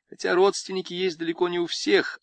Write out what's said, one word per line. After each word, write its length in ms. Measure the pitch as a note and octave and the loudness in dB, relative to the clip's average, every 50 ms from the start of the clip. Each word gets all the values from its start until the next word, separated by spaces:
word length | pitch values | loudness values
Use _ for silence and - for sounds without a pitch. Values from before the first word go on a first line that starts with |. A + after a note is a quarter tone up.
| _ - | _ -20
хотя 260 | - - - F#3 F3+ | -12 -6 -2 0 4
родственники 580 | F3+ F#3+ G3+ F#3+ - - - F#3+ F#3+ F3+ - F3 | 4 4 4 2 0 -6 -8 -6 -8 -6 -6 -4
есть 240 | F3+ F#3 F#3+ D#3+ | -2 -2 -2 -2
далеко 300 | D#3+ E3+ E3 E3+ - F3+ | -4 -4 -4 -2 -2 -2
не 120 | F3 F3 F3 | -2 0 -2
у 60 | E3+ | -4
всех, 540 | D#3+ - - - G3+ G3+ F3+ C3 - - - | -4 -4 -4 0 4 4 4 4 2 -4 -12